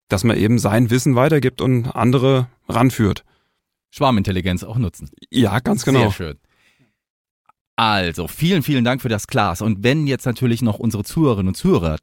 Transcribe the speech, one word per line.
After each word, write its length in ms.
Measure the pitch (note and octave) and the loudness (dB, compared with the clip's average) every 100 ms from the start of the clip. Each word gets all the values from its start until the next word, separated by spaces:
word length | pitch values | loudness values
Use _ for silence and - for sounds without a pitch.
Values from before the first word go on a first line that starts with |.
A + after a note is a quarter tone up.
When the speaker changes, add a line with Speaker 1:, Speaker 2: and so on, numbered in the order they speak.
| - | -4
Speaker 1:
dass 160 | G2 | 0
man 140 | A#2 G#2+ | 0 2
eben 200 | G#2 A#2+ | 2 2
sein 300 | C#3+ A2+ B2 | 2 2 2
Wissen 260 | B2 D3 B2 | 2 2 2
weitergibt 460 | C#3 D#3 B2+ - | 2 2 0 -2
und 260 | C3 B2+ A#2+ | 0 0 -2
andere 600 | - A#2 B2+ C3 C3+ B2 _ - | -2 0 2 4 2 0 _ -6
ranführt. 560 | A2+ B2+ A#2+ G#2+ - - _ _ _ _ _ _ | 0 0 2 0 -2 -8 _ _ _ _ _ _
Speaker 2:
Schwarmintelligenz 720 | - C#3 A2+ F#2+ F#2 F2+ F2+ | -4 0 0 0 -2 -2 -4
auch 140 | - A#2 | -4 -4
nutzen. 320 | G2 - C#2+ - - | -4 -6 -16 -20 -6
Speaker 1:
Ja, 300 | - G#2 G#2 | 0 0 0
ganz 240 | B2 - | -2 -2
genau. 160 | - C3 | 2 2
Speaker 2:
Sehr 120 | A2+ | 2
schön. 240 | F#2+ E2+ C#2+ _ _ _ _ _ _ _ _ _ _ _ _ _ - | 0 -8 -10 _ _ _ _ _ _ _ _ _ _ _ _ _ -2
Also, 520 | A2+ G#2 F2 E2 F2 | 0 0 -2 -4 -8
vielen, 360 | - E3 F#3+ | -4 0 0
vielen 220 | C3 C#3 A#2 | 0 0 0
Dank 160 | B2+ | 0
für 80 | B2+ | -2
das 180 | G#2+ - | -4 -2
Glas. 340 | B2+ G2+ F2 | -2 0 -2
Und 220 | A2 G2 | -4 -2
wenn 240 | A#2 D3 D3 | 0 0 0
jetzt 180 | B2+ - | -2 -4
natürlich 360 | A2+ B2+ A#2 | -2 -2 0
noch 180 | A#2+ G#2 | -2 -2
unsere 240 | A#2 G2+ | -2 -4
Zuhörerinnen 460 | G#2 - D#3 G#2 F#2 | -4 0 2 2 0
und 60 | F#2 | 0
Zuhörer 420 | F#3 D#3 E2+ D#2 | 2 2 2 -2